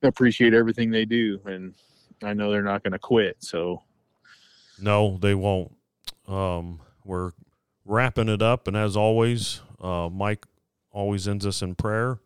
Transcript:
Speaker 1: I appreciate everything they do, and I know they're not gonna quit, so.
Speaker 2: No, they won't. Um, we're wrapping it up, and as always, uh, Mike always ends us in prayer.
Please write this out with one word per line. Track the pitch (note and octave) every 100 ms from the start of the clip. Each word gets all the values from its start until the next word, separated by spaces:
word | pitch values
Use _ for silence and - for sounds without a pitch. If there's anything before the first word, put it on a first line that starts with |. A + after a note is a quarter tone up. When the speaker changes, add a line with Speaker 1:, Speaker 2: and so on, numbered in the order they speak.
Speaker 1:
I | C#3
appreciate | - B2 A2+ A#2+
everything | A2+ A2+ A2+ A#2
they | A2+
do, | A2 A#2 A2 G2
and | G2+ F#2+ F#2 F2+ _ _ _ _
I | G#2
know | G#2 G#2
they're | G#2
not | G2+ G2
gonna | G2+ F#2
quit, | - A#2 G2 -
so. | - F2 F2 F2 _ _ _ _ _ - _ _ _ _
Speaker 2:
No, | G2 G#2 G#2+ F2+
they | G2+ G2+
won't. | G2 F#2+ F2 _ _ _ - - -
Um, | F#2+ F#2+ F2 E2+ E2+ - _
we're | G2 F2+ F2+ - _ _ _ _
wrapping | - G#2+ B2+ A#2 A2
it | G#2+
up, | A2+ A#2+ -
and | G#2
as | G#2+ G2
always, | G#2+ A2 A#2 A#2 G#2 - - -
uh, | F#2 F2+ E2+
Mike | F#2 G2+ G#2 - _ _ _ _
always | G#2 G2+ G2+ F#2+
ends | G2+ G2
us | F#2+
in | F#2
prayer. | F2+ A2 A2 A#2+ B2